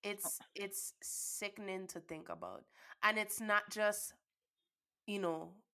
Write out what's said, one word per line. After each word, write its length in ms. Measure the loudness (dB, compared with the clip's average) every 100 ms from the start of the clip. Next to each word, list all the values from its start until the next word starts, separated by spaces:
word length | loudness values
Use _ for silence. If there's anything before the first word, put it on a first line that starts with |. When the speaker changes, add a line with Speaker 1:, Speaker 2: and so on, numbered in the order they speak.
Speaker 1:
It's, 360 | -4 -2 -2 -4
Speaker 2:
Oh. 40 | -6
Speaker 1:
it's 400 | -4 -4 -2 -6 -6
sickening 840 | -6 -4 -2 -2 -4 -4 -4 -2 -4
to 120 | -8
think 280 | -6 -8 -6
about. 360 | -6 -6 -8 -14 -20 -20 4
And 160 | 4 6
it's 220 | 2 0
not 300 | 4 4 4
just, 440 | 4 4 4 -2 -8 _ _ _ _ _ _ _ _ -4
you 120 | 2
know 320 | 2 2 -4 -14 _